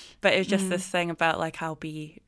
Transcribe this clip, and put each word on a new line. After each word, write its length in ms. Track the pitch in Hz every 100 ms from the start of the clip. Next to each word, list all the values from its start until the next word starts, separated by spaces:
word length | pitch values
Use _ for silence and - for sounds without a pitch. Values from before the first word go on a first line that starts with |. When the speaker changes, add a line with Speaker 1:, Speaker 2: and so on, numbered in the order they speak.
| - -
Speaker 1:
but 120 | 196
it 40 | 151
was 80 | 185
just 200 | 196 190
Speaker 2:
Mm. 40 |
Speaker 1:
this 160 | 180 185
thing 240 | 180 170
about, 280 | 165 165 160
like, 220 | 160 -
I'll 120 | 165
be 480 | 156 160 156 156 -